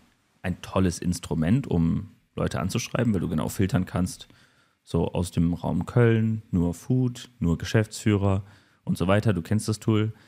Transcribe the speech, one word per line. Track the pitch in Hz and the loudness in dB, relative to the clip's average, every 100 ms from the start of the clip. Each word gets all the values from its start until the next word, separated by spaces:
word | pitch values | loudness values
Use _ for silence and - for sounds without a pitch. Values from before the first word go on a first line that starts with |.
| _ _ _ _ | _ _ _ _
ein | 92 85 | -6 -6
tolles | - 95 92 - | -2 0 0 0
Instrument, | 87 87 - 80 82 123 - | -4 -4 -4 -2 2 2 2
um | 85 82 85 - - _ - | 0 2 0 -4 -16 _ -6
Leute | 82 - | -4 -2
anzuschreiben, | 98 113 - - 117 | -4 -4 -4 0 2
weil | 95 | 0
du | 80 | 0
genau | 87 57 | -2 -4
filtern | - 95 90 92 | 0 0 2 0
kannst, | 92 90 - - - _ _ _ _ | -2 -4 -6 -18 -20 _ _ _ _
so | - 85 - | -4 -2 0
aus | - 87 | -2 -2
dem | - 85 | 0 0
Raum | 87 73 80 - | 0 -2 -4 0
Köln, | 123 117 113 110 110 - | 2 4 4 0 -2 -2
nur | 90 87 | 0 0
Food, | 85 - 127 123 120 - - | -2 -2 0 0 -4 -16 -4
nur | 85 80 | 0 0
Geschäftsführer | 90 113 107 - 107 101 98 95 - - _ _ | 2 0 0 -2 0 2 2 0 -4 -20 _ _
und | - 92 | -6 -2
so | 87 | 2
weiter. | 104 113 | 4 4
Du | 87 | -2
kennst | 80 104 110 | 0 -2 -2
das | 107 | -2
Tool, | - 107 110 - | 2 2 0 -6